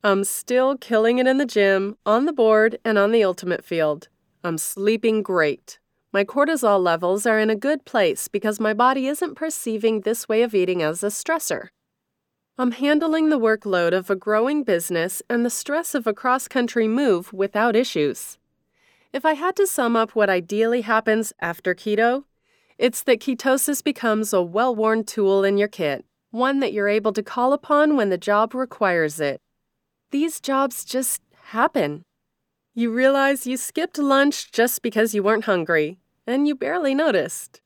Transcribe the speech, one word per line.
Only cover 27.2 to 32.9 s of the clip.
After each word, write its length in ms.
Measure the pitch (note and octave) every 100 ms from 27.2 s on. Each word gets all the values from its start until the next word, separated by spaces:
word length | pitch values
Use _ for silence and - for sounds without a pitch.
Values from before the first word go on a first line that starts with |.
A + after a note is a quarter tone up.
call 280 | G#3 - B3
upon 420 | C#4+ - D4 D4+ C#4+
when 120 | G3+
the 80 | F3+
job 360 | G3+ G#3 A3+
requires 680 | B3+ C4 - G3 F3 D#3 D#3
it. 220 | D3 C3+ _ _ _ _ _ _ _
These 280 | C#4 E4 -
jobs 460 | - C4+ C#4 - -
just 360 | B3+ B3+ - _ _ -
happen. 560 | A3 D4+ C#4 D3 D3 _ _ _ _ _ _ _
You 180 | A#3 A#3